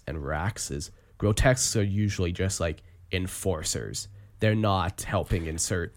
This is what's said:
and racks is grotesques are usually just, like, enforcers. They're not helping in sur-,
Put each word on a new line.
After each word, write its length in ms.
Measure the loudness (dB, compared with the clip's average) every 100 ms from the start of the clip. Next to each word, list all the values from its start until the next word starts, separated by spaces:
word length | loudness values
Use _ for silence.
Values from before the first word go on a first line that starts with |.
| -4
and 180 | -6 -4
racks 460 | -2 -2 -4 -6
is 180 | -6 -8 -14 -20 0
grotesques 560 | 2 6 4 4 2 2
are 80 |
usually 480 | 2 2 0 0 -2
just, 280 | 0 -2 0
like, 220 | -2 -2 -10 -20 -6
enforcers. 960 | -4 -4 -2 -2 -2 -2 -4 -6 -8 -10 -14 -20 0
They're 160 | 2 4
not 460 | 4 2 2 -2
helping 460 | -2 -2 0 0 0
in 100 | -2
sur-, 340 | -2 -2 -2